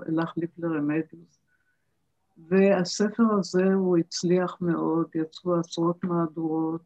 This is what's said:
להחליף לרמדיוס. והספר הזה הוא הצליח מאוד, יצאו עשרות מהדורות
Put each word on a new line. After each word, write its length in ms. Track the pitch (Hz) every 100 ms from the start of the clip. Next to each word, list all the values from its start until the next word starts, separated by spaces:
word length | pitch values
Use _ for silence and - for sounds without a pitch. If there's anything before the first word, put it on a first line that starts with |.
| 170
להחליף 440 | 160 165 - 170 175
לרמדיוס. 840 | 170 156 147 151 160 170 170 _ _ _ _ _ _ _ _ _ _ _ 165
והספר 760 | 190 196 190 175 - 208 202 226 208
הזה 360 | 175 180 190
הוא 220 | 190 185 175
הצליח 600 | 165 - 170 180 180 -
מאוד, 460 | 175 160 160 165 165
יצאו 460 | 165 156 - 180 170
עשרות 440 | 170 - 165 175
מהדורות 760 | 185 175 165 156 160 160 160 165